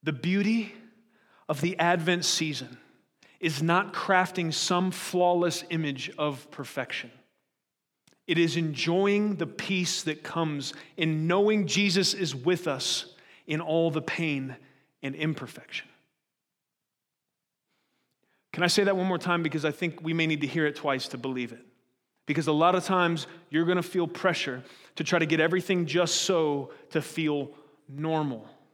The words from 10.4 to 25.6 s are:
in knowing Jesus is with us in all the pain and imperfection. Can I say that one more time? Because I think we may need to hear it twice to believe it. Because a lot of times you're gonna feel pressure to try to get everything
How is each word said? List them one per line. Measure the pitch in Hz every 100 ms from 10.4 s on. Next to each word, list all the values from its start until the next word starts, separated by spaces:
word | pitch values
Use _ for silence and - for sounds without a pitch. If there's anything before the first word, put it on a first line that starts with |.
| 160 143 131 - - -
in | 160 156 160
knowing | 185 208 214 175
Jesus | 175 202 180 180 -
is | 170
with | 131 135 175 170
us | 135 - - - - - - -
in | 156
all | 160 160 165
the | 156
pain | 160 - 165 143 131 127 - _ _ _
and | 135
imperfection. | 139 156 151 123 - - - - _ _ _ _ _ _ _ _ _ _ _ _ _ _ _ _ _ _ _ _ _ _ _ _ _ _
Can | -
I | 175
say | 208
that | 196 190
one | 185
more | 175
time? | 180 175
Because | 160 151 151
I |
think | 147 175 151
we | 160
may | 165 160
need | 151
to | 143
hear | 165 151
it | 147
twice | 151 135 127
to | 131
believe | 135 127 120
it. | 113 - _ _ _ _ _ -
Because | 151 156
a |
lot | 151 170
of | 185
times | 175 190 170 165 135 - -
you're | 151 165
gonna | 180
feel | - 180 165
pressure | - 185 - - 127 - - - -
to |
try | 156 175
to | 156
get | 156
everything | 160 185